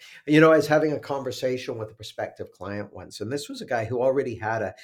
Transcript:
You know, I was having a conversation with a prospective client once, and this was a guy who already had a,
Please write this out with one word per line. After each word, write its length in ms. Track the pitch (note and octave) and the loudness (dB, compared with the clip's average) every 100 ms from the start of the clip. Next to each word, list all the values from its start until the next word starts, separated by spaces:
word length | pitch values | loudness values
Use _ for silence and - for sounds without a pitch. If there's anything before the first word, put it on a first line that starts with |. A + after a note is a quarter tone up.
| - - - | -18 -12 2
You 140 | D3+ | 6
know, 100 | D#3+ | 8
I 60 | D#3+ | 8
was 100 | D3+ | 6
having 240 | D3+ D3+ | 4 2
a 80 | C#3 | -2
conversation 800 | - C#3 B2+ A2+ C3 B2+ - A#2 | -4 -6 -6 -4 -2 -2 -6 -8
with 140 | G#2+ | -10
a 40 | - | -12
prospective 560 | G#2+ - G#2 - G2 | -14 -10 -10 -10 -16
client 420 | - F#2+ G2+ G2 | -12 -8 -8 -8
once, 280 | F#2 F2+ - | -14 -16 -10
and 100 | G#2+ | -8
this 160 | C#3+ C#3+ | -6 -8
was 140 | C4+ | -12
a 40 | - | -6
guy 200 | A#2+ G#2+ | -4 -2
who 160 | B2 | 0
already 340 | C3 C3+ B2+ A2+ | 2 2 -2 -4
had 260 | A2 A2+ | -4 -2
a, 140 | G2+ - | -4 -8